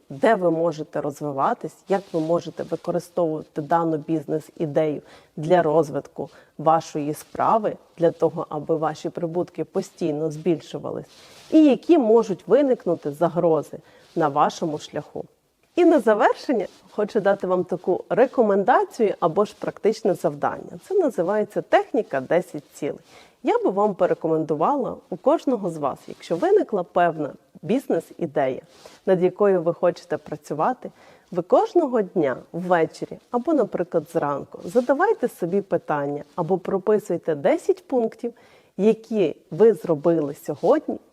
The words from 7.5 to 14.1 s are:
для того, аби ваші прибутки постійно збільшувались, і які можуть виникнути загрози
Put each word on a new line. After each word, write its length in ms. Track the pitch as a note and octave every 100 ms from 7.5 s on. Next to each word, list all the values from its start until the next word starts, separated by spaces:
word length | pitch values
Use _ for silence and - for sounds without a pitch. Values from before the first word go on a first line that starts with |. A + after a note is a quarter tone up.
| A3 G3+ - _ -
для 140 | E3
того, 340 | D3+ E3 D#3+ -
аби 260 | D3+ C#3+ D#3+
ваші 340 | D#3 D#3 E3+
прибутки 540 | D3+ E3+ E3+ E3+ -
постійно 680 | D#3 G3 F#3 - E3 D3 D#3+
збільшувались, 760 | D3+ E3+ D3+ - D3 C3+ - C#3+ - - - -
і 140 | D#4+ D4+
які 320 | A3+ - E4
можуть 500 | G#3+ A3+ A3 F3+ -
виникнути 640 | A#3+ C#4+ A#3+ - D#3+ D3+
загрози 680 | D3 E3 E3+ E3+ D#3 C#3+ - - _ _